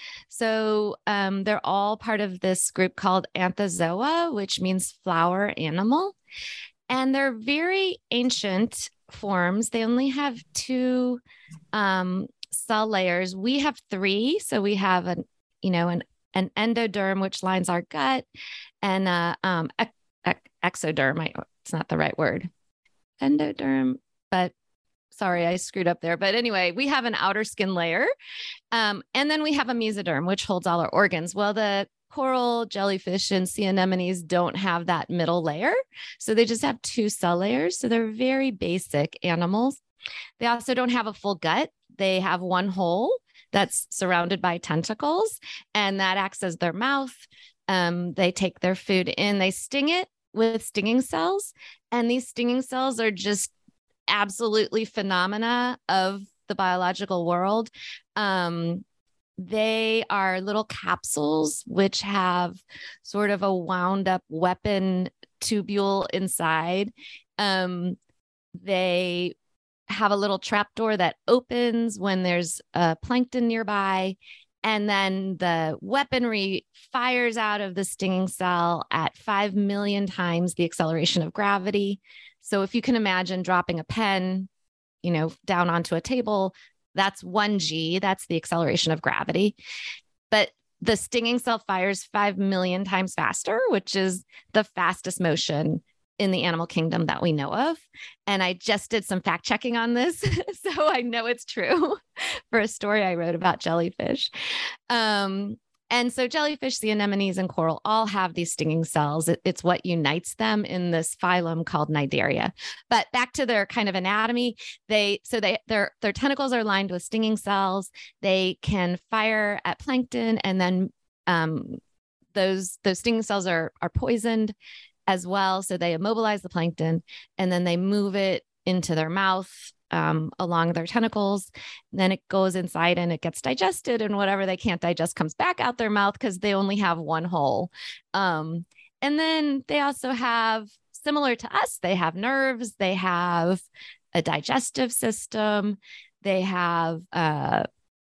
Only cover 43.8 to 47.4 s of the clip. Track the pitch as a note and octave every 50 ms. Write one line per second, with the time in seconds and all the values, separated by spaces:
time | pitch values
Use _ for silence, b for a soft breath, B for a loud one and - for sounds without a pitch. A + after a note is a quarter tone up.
43.8 | - - - - G3 F3+ F3+ E3+ F3 F3 G3 - - F3+ E3+ E3+ - - D#3 E3
44.8 | E3 - G#3+ - D4 D4 E4 F#4+ A4 A4 - - B B B B B B - G#3+
45.8 | G3+ G3 G3 F#3+ F#3+ F#3+ F#3+ G3 F#3+ F#3+ - - G3 F3+ E3 - F3+ E3+ D#3+ G3
46.8 | A#3+ C4+ C#4 C#4 C4+ B3 - - - - b b